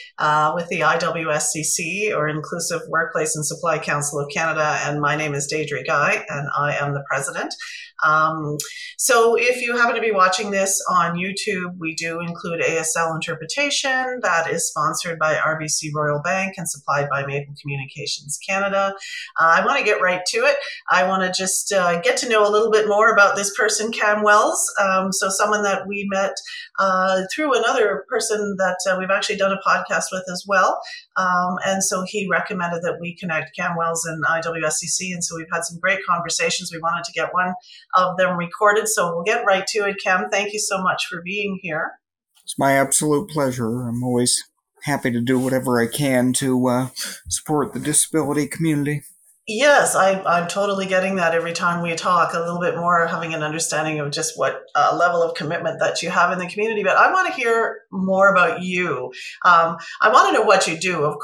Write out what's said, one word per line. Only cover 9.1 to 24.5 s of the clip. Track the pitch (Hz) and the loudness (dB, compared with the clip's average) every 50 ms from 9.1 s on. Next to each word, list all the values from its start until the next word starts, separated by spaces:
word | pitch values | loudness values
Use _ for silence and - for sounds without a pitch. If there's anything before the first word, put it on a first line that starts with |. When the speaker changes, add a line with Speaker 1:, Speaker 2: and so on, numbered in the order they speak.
| 247 233 226 233 233 | 4 6 6 6 4
Speaker 1:
if | 233 240 247 247 247 247 | 4 2 2 0 0 -2
you | 240 240 | -2 0
happen | 240 233 240 - | 2 2 2 2
to | 226 226 | 0 0
be | 226 | 0
watching | 208 190 185 185 185 - 214 202 | 4 4 4 4 4 0 -2 -2
this | 202 196 190 190 - - - - | 0 0 0 2 0 -2 0 2
on | 185 175 170 170 170 | 4 4 4 4 2
YouTube, | 175 180 196 190 - - 214 196 180 180 180 180 180 | -2 -2 -4 -4 -4 -4 -2 -2 -2 -4 -6 -8 -6
we | 165 160 160 | -6 -6 -6
do | 156 165 165 165 165 | -6 -6 -6 -6 -6
include | 170 170 170 - - 180 165 160 | -6 -8 -8 -8 -8 -6 -4 -2
A | 131 143 165 160 | 0 0 0 0
S | 160 - - | -2 -2 -2
L | 170 165 160 160 | 0 0 0 -2
interpretation | 156 - 170 165 160 156 - - 277 285 285 285 - - 269 262 262 254 254 254 247 220 | -2 -4 -4 -6 -6 -6 -8 -4 -2 -2 0 0 -2 0 0 0 0 0 -2 -4 -2 0
that | 185 170 165 165 165 | 2 2 2 2 0
is | 170 170 - - | -2 -2 -2 -4
sponsored | - 160 147 156 160 - - 175 165 160 | -2 0 0 0 0 -2 -4 -4 -2 0
by | 156 156 151 | 0 0 2
R | - - 156 156 156 | 2 0 0 -2 -2
B | 156 151 | -4 -4
C | - - 160 156 147 | -4 -4 -4 -4 -4
Royal | 151 151 147 147 147 147 | -2 0 0 0 0 0
Bank | 175 190 190 190 190 190 | -2 -2 0 -2 -4 -6
and | - 160 147 | -6 -8 -8
supplied | - 143 - - 143 143 143 143 | -8 -10 -4 -2 0 0 0 0
by | 139 139 139 | -2 -4 -4
Maple | 139 139 143 143 143 143 - | -4 -4 -6 -6 -8 -14 -12
Communications | - 143 143 139 131 131 - 139 110 - - - - 143 - - - | -10 -8 -8 -8 -8 -10 -12 -10 -8 -6 -8 -8 -8 -10 -10 -10 -6
Canada. | - 190 196 196 196 196 196 196 196 196 - - - - - - - - - | -4 -2 0 0 0 0 2 0 0 -2 -6 -12 -12 -12 -12 -12 -8 -2 2
Uh, | 165 | 4
I | 165 165 185 196 | 6 6 4 4
wanna | 233 269 277 254 | 2 2 2 2
get | 214 208 - | 2 2 2
right | 190 180 175 180 180 | 2 0 0 0 -2
to | - - 226 | -2 -2 2
it. | 247 285 277 285 - - - - - - | 2 2 2 2 -2 -8 -12 -10 -2 2
I | 175 180 185 | 4 4 4
wanna | 185 190 190 185 185 180 | 4 2 0 0 0 -2
just, | - 190 185 - - - - 202 | -2 -2 -2 -2 -2 -2 0 0
uh, | 190 180 175 170 170 | 2 2 2 2 2
get | 170 247 - 277 | 2 0 0 0
to | 294 240 | 0 2
know | 220 214 208 | 4 4 4
a | 208 | 6
little | 208 214 226 220 | 4 4 4 4
bit | 214 214 208 202 | 4 4 4 4
more | 202 208 220 226 208 | 4 4 6 6 8
about | 202 202 190 - | 8 6 6 6
this | 196 202 - - | 2 -4 -4 -2
person, | - - - - - 214 233 233 | 0 0 0 2 0 -2 -4 -2
Cam | - 226 208 214 214 208 | 0 0 2 2 2 4
Wells. | 208 208 214 247 311 | 6 6 6 6 4